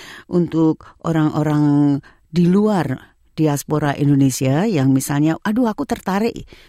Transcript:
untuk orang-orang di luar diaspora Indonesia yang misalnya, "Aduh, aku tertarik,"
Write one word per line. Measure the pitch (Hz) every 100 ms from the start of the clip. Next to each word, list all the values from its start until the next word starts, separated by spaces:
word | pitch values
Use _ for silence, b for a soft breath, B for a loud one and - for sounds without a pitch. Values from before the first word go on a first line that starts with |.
| B B B
untuk | 175 165 160 160 156 - -
orang-orang | - 160 156 - 151 147 147 143 147 139 b b _
di | 165 175
luar | 190 214 202 147 127 - _ _
diaspora | - 156 143 - 151 147
Indonesia | 135 143 139 139 127 131 139
yang | 220 170 131
misalnya, | 135 - 143 156 160
"Aduh, | - 220 240
aku | 208
tertarik," | 285 226 - 190 226 - - b